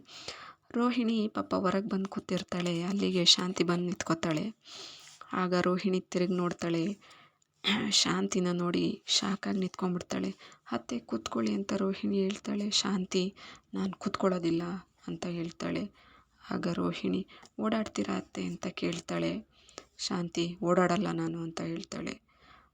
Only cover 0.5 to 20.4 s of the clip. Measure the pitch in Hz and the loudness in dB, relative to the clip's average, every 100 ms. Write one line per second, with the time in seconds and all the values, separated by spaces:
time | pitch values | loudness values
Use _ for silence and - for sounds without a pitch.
0.5 | - - 233 247 240 226 226 214 - 196 | -20 -6 0 2 2 2 2 0 -2 -2
1.5 | 185 190 196 220 196 190 - - 180 - | 2 2 2 0 -2 -2 -4 -2 -4 -2
2.5 | 180 175 170 180 202 185 185 170 - 180 | -2 0 0 0 0 2 4 6 6 4
3.5 | - 170 175 175 - - 165 170 151 214 | 0 2 2 0 -2 0 0 2 0 -2
4.5 | - - - - - - - - 190 180 | -8 -16 -16 -16 -16 -20 -20 -6 -2 2
5.5 | 180 180 180 190 185 - 185 180 180 175 | 4 4 2 2 0 0 0 2 2 0
6.5 | - 170 165 170 202 - - - _ _ | 0 0 0 0 -2 -12 -20 -20 _ _
7.5 | _ - 214 220 - 180 185 196 190 180 | _ 0 0 2 2 4 2 2 2 2
8.5 | 175 175 180 165 - - - 196 190 202 | 2 2 2 2 -2 0 0 2 -2 -2
9.5 | 202 185 - 185 175 - 196 190 - - | 0 -2 -2 -2 0 -2 -4 -4 -6 -16
10.5 | - - 233 - 240 - 226 - 226 220 | -20 -6 -6 -4 -8 -4 -6 -4 -2 0
11.5 | 208 196 202 196 196 208 202 190 202 - | 0 0 0 0 0 0 2 2 0 -4
12.5 | 208 208 - 196 190 185 185 185 - - | -2 0 0 2 0 2 0 0 -4 -18
13.5 | - _ 190 190 180 202 - 190 180 165 | -18 _ -4 -4 -2 -6 2 2 2 2
14.5 | 170 175 185 - _ - 170 180 170 170 | 0 0 -6 -10 _ -8 -6 -4 -4 -6
15.5 | - 170 170 202 - - - _ _ - | -6 -4 -2 -4 -10 -20 -20 _ _ -4
16.5 | - 175 175 175 165 190 185 - - - | -2 0 0 0 0 0 0 -2 -12 -18
17.5 | - 214 220 214 - 196 190 - - 180 | -2 0 2 0 -2 -2 -2 -4 -6 -6
18.5 | 170 185 - 175 170 - 170 165 185 - | -4 -6 -2 -2 -2 -4 -2 0 -2 -8
19.5 | _ - - - - - 185 175 - | _ -20 -20 -18 -10 -4 -2 -2 -2